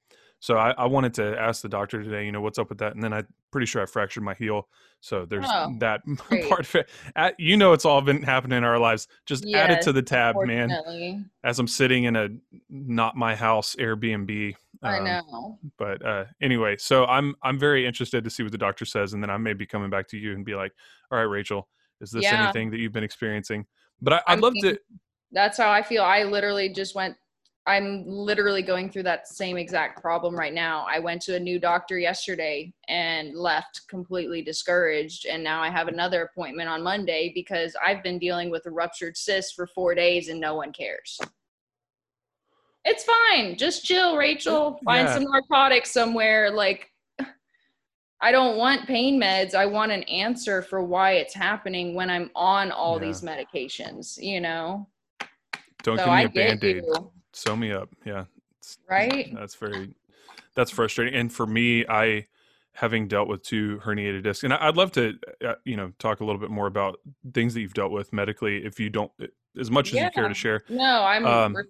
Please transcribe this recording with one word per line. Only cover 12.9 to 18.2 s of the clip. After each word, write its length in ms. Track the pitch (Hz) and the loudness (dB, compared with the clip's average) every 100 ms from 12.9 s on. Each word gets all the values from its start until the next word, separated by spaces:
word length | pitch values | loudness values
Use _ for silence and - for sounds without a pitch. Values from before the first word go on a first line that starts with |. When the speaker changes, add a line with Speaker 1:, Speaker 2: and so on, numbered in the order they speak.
| 117 113 123 | 0 0 0
Speaker 1:
my 180 | 117 107 | -2 0
house 400 | 113 110 - - | 2 2 0 -2
Airbnb. 800 | 113 110 113 107 98 104 104 - _ - | -2 -2 -2 -2 -4 -6 -6 -8 _ -10
Speaker 2:
I 160 | - 196 | -4 -2
Speaker 1:
Um, 0 | |
Speaker 2:
know. 600 | 190 180 170 - 208 220 147 - | -2 -4 -6 -12 -14 -14 -16 -8
Speaker 1:
but, 260 | 104 95 113 | -6 -6 -4
uh, 200 | 101 98 - | -4 -6 -4
anyway, 360 | 139 120 107 101 | 0 2 0 -2
so 280 | - 131 123 | 2 4 6
I'm, 300 | 131 143 139 | 4 0 -2
I'm 160 | 135 135 | -2 0
very 260 | 147 135 123 | 2 2 0
interested 360 | 117 120 120 | -2 -4 -4